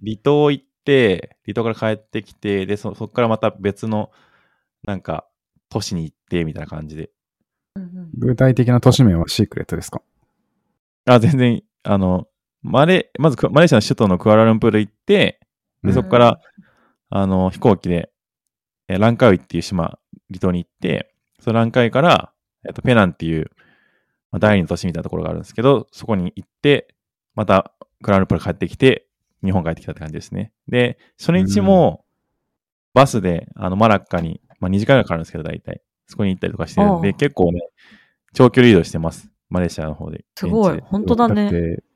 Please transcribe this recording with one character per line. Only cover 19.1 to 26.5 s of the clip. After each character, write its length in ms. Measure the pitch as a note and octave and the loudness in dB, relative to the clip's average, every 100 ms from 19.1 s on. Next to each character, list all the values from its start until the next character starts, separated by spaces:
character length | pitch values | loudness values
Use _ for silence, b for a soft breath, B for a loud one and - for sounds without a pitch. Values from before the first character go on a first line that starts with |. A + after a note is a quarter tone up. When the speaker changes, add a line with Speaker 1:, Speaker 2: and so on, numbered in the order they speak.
Speaker 1:
ン 60 | A#2 | 4
カ 120 | B2+ | 4
ウ 40 | |
イ 40 | F#2 | 4
っ 20 | |
て 180 | - E2+ | 0 -8
い 20 | |
う 20 | |
島、 360 | - F#2 E2 - _ - - | -6 -4 -6 -8 _ -20 -20
離 100 | F2+ | -6
島 140 | F#2+ | -4
に 100 | F2 | -4
行 40 | E2+ | -6
っ 20 | _ | _
て、 300 | - C#2+ - _ _ _ | -6 -6 -8 _ _ _
そ 100 | - | -4
の 60 | A2+ | -2
ラ 100 | A#2 | 0
ン 60 | |
カ 100 | A#2+ | 0
ウ 40 | A#2 | 0
イ 60 | |
か 100 | A#2+ | 2
ら、 320 | E3 B2+ - _ _ _ - | 2 2 0 _ _ _ -18
え 20 | |
っ 40 | |
と、 100 | - | -8
ペ 100 | - | 0
ナ 140 | A#2 F#2+ | 4 2
ン 40 | |
っ 60 | - | 0
て 80 | E2 | -6
い 160 | D#2+ | -6
う、 80 | D#2 _ _ _ _ _ _ _ _ | -6 _ _ _ _ _ _ _ _
ま 60 | G#2 | 0
あ、 20 | |
第 180 | G#2+ G#2 | 2 2
二 40 | |
の 60 | E2 | 0
都 80 | F2 | -4
市 100 | F#2 | -6
み 80 | |
た 60 | E2 | -8
い 20 | |
な 20 | |
と 60 | E2+ | -8
こ 80 | F2 | -8
ろ 60 | |
が 60 | E2 | -8
あ 40 | |
る 60 | E2 | -10
ん 20 | |
で 60 | E2 | -12
す 80 | - | -2
け 80 | |
ど、 240 | A#2+ C3+ - | 2 2 0
そ 140 | - - | -14 -6
こ 100 | G#2 | -4
に 160 | F2 - | -4 -10
行 100 | |
っ 40 | - | -20